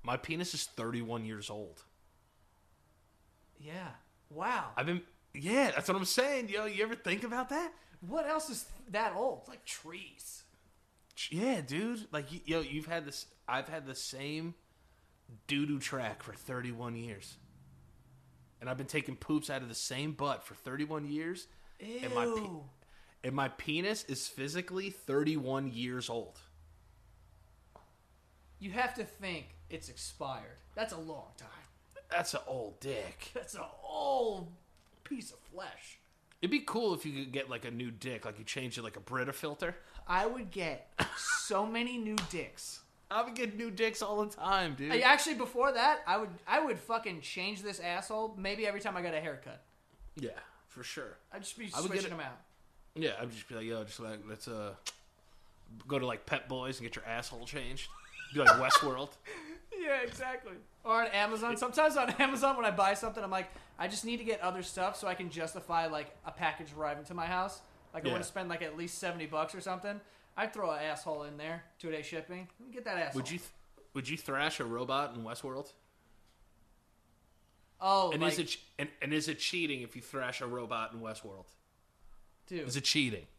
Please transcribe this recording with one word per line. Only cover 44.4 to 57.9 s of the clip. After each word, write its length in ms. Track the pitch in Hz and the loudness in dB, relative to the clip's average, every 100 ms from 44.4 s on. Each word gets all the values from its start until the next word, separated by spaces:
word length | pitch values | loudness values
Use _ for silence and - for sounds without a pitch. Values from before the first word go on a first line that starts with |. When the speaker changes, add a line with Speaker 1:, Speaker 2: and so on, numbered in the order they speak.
| 185 196 170 135 | 4 6 4 0
Speaker 1:
dude. 160 | 143 | 2
Speaker 2:
I, 80 | 226 | 8
actually, 340 | 254 285 330 | 10 10 8
before 380 | 247 247 240 277 | 0 0 6 6
that, 280 | 247 262 302 - | 8 8 6 4
I 120 | 196 | 2
would, 100 | 208 170 - | 2 -6 4
I 140 | 262 | 4
would 140 | 311 180 | 4 0
fucking 440 | - - 208 170 | 0 -2 0 -6
change 400 | - 185 190 208 | -6 -2 -2 -2
this 180 | 202 190 | -6 -4
asshole 540 | 175 175 190 214 220 196 | -2 -2 -2 -2 -2 -2
maybe 260 | 190 208 214 | -2 0 0
every 140 | 202 | 0
time 160 | 208 185 | -2 -2
I 60 | |
got 120 | 175 | 0
a 60 | 156 | 0
haircut. 420 | 160 135 131 - - - _ - - | -2 -6 -10 -14 -18 -20 _ -18 -16
Speaker 1:
Yeah, 160 | - 127 - - - _ | -8 -8 -8 -16 -20 _
for 160 | 123 | -14
sure. 320 | 120 - 117 - _ | -10 -8 -10 -12 _
Speaker 2:
I'd 100 | 202 | -12
just 160 | 196 - | -10 -8
be 120 | 208 | -6
Speaker 1:
I 60 | - | -4
would 100 | 185 | 0
get 120 | 196 | 0
Speaker 2:
switching 100 | 185 | -2
Speaker 1:
it 40 | 165 | -4
Speaker 2:
them 20 | 135 | -8
out. 120 | 123 - - - - - | -10 -20 -20 -20 -20 -14
Speaker 1:
Yeah, 180 | 156 156 101 | -2 -2 0
I'd 120 | 120 | -6
just 160 | 113 - | -8 -10
be 60 | 117 | -8
like, 80 | 113 | -4
"Yo, 160 | 113 | -4
just, 140 | 107 - | -6 -8
like, 220 | 113 107 104 | -8 -10 -10
let's, 180 | 110 - | -10 -8
uh, 280 | 113 104 95 - - - _ - - - - - 113 131 | -6 -6 -8 -10 -12 -20 _ -20 -20 -20 -20 -18 -16 -2
go 100 | 139 | 0
to, 80 | 127 | 0
like, 200 | 113 - | -2 0
Pep 220 | 143 127 | -2 0
Boys 300 | 127 127 131 | -4 -2 -4
and 80 | 117 | -6
get 80 | |
your 120 | 113 113 | -6 -4
asshole 400 | 117 - 127 120 | -4 -4 -8 -6
changed." 420 | 147 123 135 - | -6 -4 -6 -6